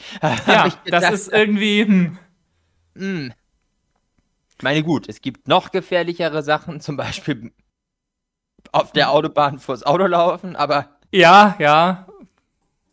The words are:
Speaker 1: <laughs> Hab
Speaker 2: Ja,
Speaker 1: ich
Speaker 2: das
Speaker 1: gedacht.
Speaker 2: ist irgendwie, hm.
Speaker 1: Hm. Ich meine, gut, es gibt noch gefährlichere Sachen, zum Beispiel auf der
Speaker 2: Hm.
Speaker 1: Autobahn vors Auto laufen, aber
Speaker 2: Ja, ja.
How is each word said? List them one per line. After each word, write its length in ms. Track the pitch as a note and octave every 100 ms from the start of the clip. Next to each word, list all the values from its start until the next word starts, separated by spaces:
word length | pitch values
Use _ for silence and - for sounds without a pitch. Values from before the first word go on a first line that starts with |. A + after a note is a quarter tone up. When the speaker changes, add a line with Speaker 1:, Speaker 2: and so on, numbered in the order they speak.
| -
Speaker 1:
<laughs> 100 | -
Hab 240 | D#3 A#2 -
Speaker 2:
Ja, 180 | - E3
Speaker 1:
ich 80 |
Speaker 2:
das 100 | -
Speaker 1:
gedacht. 280 | - F3 F3+
Speaker 2:
ist 200 | G3+ G3
irgendwie, 500 | G#3+ G#3+ G#3 G#3+ G#3
hm. 340 | G#3+ F#3+ E3+ - _ _ _ _ _ _ _ -
Speaker 1:
Hm. 360 | F#3+ F#3 C3 - _ _ _ _ _ _ _ _ _ _ _ _
Ich 60 |
meine, 180 | C3 D3
gut, 260 | D#3 C#3 -
es 120 | G#2+
gibt 240 | C3+ A#2 -
noch 220 | F3 -
gefährlichere 720 | F#3+ F3 F3 E3+ E3+ E3 D3+
Sachen, 380 | C#3+ D3+ - D3+
zum 160 | - C#3
Beispiel 560 | A#2 - - B2+ A2+ - _ _ _ _ _ _ _ _ _ _ _
auf 200 | C#3+ -
der 140 | D3 C#3+
Speaker 2:
Hm. 60 |
Speaker 1:
Autobahn 440 | D3 D3+ - D3 C#3
vors 240 | - B2
Auto 220 | C#3+ E3 F#3+
laufen, 500 | F3 E3+ E3+ F#3 E3
aber 400 | C#3+ C#3+ C#3 _ _
Speaker 2:
Ja, 420 | G3 E3 F#3+ G#3 F3+
ja. 460 | D3 D3+ F3 F#3 - G4+ - _ _ _ _ _ _